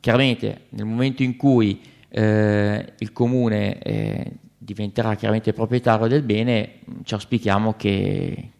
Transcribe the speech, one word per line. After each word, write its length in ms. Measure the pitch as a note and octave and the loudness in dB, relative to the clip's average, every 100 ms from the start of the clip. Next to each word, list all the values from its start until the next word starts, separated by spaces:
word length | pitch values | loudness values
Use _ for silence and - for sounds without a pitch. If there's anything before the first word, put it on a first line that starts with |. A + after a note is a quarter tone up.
Chiaramente 680 | - A#2+ C3+ A#2 A2 G#2 _ | 2 4 4 2 -4 -6 _
nel 160 | A2 G#2+ | -8 -6
momento 360 | A2+ C3 B2+ | 0 0 0
in 140 | B2+ B2 | -2 2
cui, 440 | C#3+ B2 G#2+ - - - _ | 4 6 4 0 -8 -20 _
eh, 840 | - G#2+ G#2+ G#2+ G#2 G#2 G#2 - - | 0 2 4 4 2 0 -2 -6 -10
il 140 | A2 | -12
comune, 680 | - A#2+ B2+ A#2+ G#2+ G2+ - | -2 0 2 0 0 -2 -4
eh, 540 | - - - - - - - _ | -4 -4 -4 -6 -8 -12 -20 _
diventerà 580 | - G2+ G#2 G2+ A2+ G#2+ | -16 -8 -6 -2 -2 -2
chiaramente 360 | G#2+ A2 A2+ | 0 0 0
proprietario 540 | A2 A2 B2 B2 A2 A2+ | -2 0 0 2 2 2
del 160 | C#3 | 0
bene, 580 | C3+ G#2+ A#2 A#2 - - - - | 2 0 2 0 -2 -12 -16 -14
ci 100 | - | -8
auspichiamo 600 | G#2+ - A#2+ G#2+ G2+ A2 G#2+ | -8 -2 -2 2 2 2 0
che 760 | G#2 G2 F#2+ G2 F2+ - - | 0 0 0 -2 -6 -8 -14